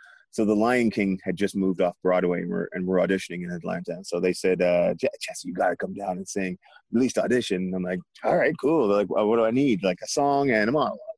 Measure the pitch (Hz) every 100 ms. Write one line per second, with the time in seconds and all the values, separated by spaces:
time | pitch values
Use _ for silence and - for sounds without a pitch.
0 | - - _ - 104 107 113 127 117 107
1 | 98 92 - 87 101 101 95 90 90 -
2 | 92 90 90 87 87 92 87 90 92 92
3 | 90 95 - 87 87 87 87 90 90 87
4 | - 87 92 90 95 90 90 87 87 87
5 | - - - - - - 92 - 95 95
6 | 98 92 95 101 92 87 _ - _ 113
7 | 127 - 95 123 - 92 92 92 90 95
8 | - - - 175 135 - 139 165 104 101
9 | 98 - 107 117 110 123 143 98 92 90
10 | - - 143 139 139 110 107 147 113 -
11 | -